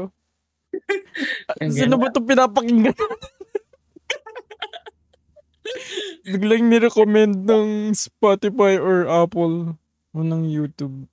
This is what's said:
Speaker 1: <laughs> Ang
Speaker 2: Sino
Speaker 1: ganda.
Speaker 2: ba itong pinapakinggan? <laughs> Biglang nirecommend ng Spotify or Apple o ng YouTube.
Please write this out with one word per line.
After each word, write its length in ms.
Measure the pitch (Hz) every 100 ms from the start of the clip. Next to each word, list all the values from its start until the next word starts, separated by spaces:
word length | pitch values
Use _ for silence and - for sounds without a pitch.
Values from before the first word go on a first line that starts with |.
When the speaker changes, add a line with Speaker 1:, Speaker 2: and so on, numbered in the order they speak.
| 190 _ _ _ _ _ _
Speaker 1:
<laughs> 880 | - - 392 392 - 277 - - -
Ang 160 | 156
Speaker 2:
Sino 180 | 139 254
Speaker 1:
ganda. 80 | 254
Speaker 2:
ba 80 | 254
itong 220 | 262 233
pinapakinggan? 640 | 262 254 202 233 233 220
<laughs> 40 | - 427 440 - _ - - - _ _ - - 571 453 453 440 415 427 - - _ _ _ _ _ _ _ 427 508 - 381 403 330
Biglang 440 | 190 190 214 226 233
nirecommend 760 | 226 226 220 208 208 214 190
ng 240 | 196 220 214 214 214
Spotify 840 | 208 - _ 214 196 208 233 196 190
or 300 | 185 185 165
Apple 680 | 170 170 170 170 170 165 160 _ _ _
o 80 | 156
ng 240 | 165 165 160
YouTube. 600 | 151 147 - 143 135 131